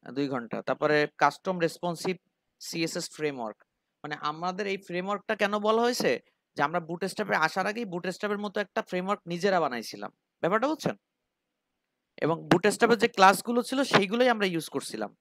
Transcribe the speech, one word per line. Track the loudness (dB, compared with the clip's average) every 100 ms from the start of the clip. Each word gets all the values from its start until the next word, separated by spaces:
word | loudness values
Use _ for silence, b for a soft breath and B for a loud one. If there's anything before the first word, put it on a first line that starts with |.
| -10
দুই | -4 -2
ঘন্টা। | -4 -6 -8
তারপরে | -4 0 2 2 2 _
custom | 2 2 -6 -2
responsive | -2 -2 -6 -4 -4 -6 _ _ _ _
সিএসএস | -10 -6 -4 -4 -8
framework। | -6 -6 -4 -8 -10 _ _ _ _
মানে, | -12 -8
আমাদের | -6 -4 -4 -4 -4
এই | -6
ফ্রেমওয়ার্কটা | -6 -6 -4 -6 -2 0
কেন | 2 2
বলা | 2 4
হয়েছে? | 2 2 0 0 _ _ _ -2
যে |
আমরা | 0 0
বুটস্ট্র্যাপে | -4 -6 -6 -4 -2 2
আসার | 2 0 -2
আগেই | -4 -6
বুটস্ট্র্যাপের | -6 -6 -6 -4 -4
মতো | -4 -4
একটা | -4 -4
framework | -4 -4 -2 -4 -4
নিজেরা | -2 2 2
বানাইছিলাম। | 2 -2 -8 -10 -12 _ _ _
ব্যাপারটা | 0 2 0
বুঝছেন? | -2 -4 -6 _ _ _ _ _ _ _ _ _ _ _ -4
এবং | -2 -2 2
বুটস্ট্র্যাপের | 4 4 4 4 4
যে | 2
ক্লাসগুলো | 6 8 8 2 -2
ছিল, | 0 0
সেইগুলোই | 2 2 2 2 2
আমরা | 4 0
ইউজ | -2 -4
করছিলাম। | -8 -8 -8 -8 _